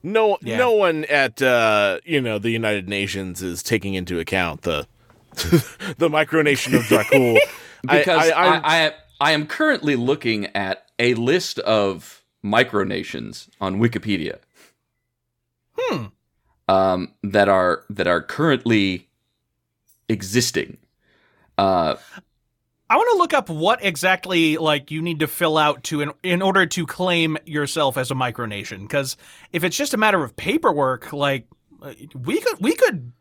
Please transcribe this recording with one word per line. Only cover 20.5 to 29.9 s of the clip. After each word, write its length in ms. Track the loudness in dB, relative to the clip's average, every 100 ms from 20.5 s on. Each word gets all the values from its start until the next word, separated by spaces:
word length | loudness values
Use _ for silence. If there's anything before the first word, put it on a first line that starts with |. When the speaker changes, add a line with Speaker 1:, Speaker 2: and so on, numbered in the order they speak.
| -4 -6 -14 _ _ _ _ _ _ _ 0
Speaker 3:
Uh, 380 | 2 2 0 -4 -10 -20 _ _ _ _ _ _ _
Speaker 2:
I 80 | 2
wanna 200 | 2 2
look 160 | 2
up 160 | 0 -2
what 340 | -2 0 2
exactly, 760 | -2 -2 0 0 0 2 2 2
like, 340 | 0 0 -4
you 100 | -6
need 180 | -4 -4
to 60 | -4
fill 300 | 0 0 4
out 260 | 2 0 -4
to 160 | -4
in, 100 | -4 -6
in 200 | -2 0
order 240 | 2 2 2
to 180 | -2 -8
claim 520 | -4 -2 0 0 -4 -6
yourself 520 | -6 -4 -2 -2 -2
as 140 | -4
a 20 |
micronation. 760 | -4 -4 -4 -8 -8 -12 -14 -6
'Cause 280 | -4 -4 -10 -16 -20 -10
if 120 | -4
it's 120 | -4 -4
just 160 | -4